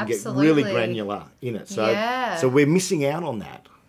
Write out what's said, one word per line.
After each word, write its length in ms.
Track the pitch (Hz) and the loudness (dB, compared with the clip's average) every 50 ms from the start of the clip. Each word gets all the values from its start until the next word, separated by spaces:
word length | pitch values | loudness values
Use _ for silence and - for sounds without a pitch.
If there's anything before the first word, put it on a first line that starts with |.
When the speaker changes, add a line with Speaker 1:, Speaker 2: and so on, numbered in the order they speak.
| - | -4
Speaker 1:
absolutely. 380 | 110 117 101 104 120 127 131 147 | -4 -4 -4 -4 -4 0 2 4
Speaker 2:
get 100 | 156 156 | 6 6
really 160 | 147 117 104 | 4 4 2
granular 520 | 120 120 113 117 120 110 104 98 101 95 - - _ - | 0 0 0 -2 -2 -4 -4 -4 -6 -8 -10 -16 _ -10
in 140 | 123 123 113 | -8 -8 -8
it. 120 | 92 - | -8 -10
So, 220 | - 101 110 107 110 | -8 -4 0 2 2
Speaker 1:
Yeah. 460 | 120 - 220 240 254 262 247 220 180 | 2 0 0 -2 -2 -2 -4 -4 -2
Speaker 2:
so 100 | 165 135 | 0 0
we're 200 | 131 123 147 143 | 4 4 4 4
missing 380 | 143 170 185 180 - 190 151 139 | 6 4 2 2 0 -2 0 0
out 180 | 139 151 170 175 | -2 -2 -2 -6
on 160 | 147 123 104 | -6 -6 -8
that. 280 | 87 - - - _ - _ _ _ | -8 -12 -14 -18 _ -20 _ _ _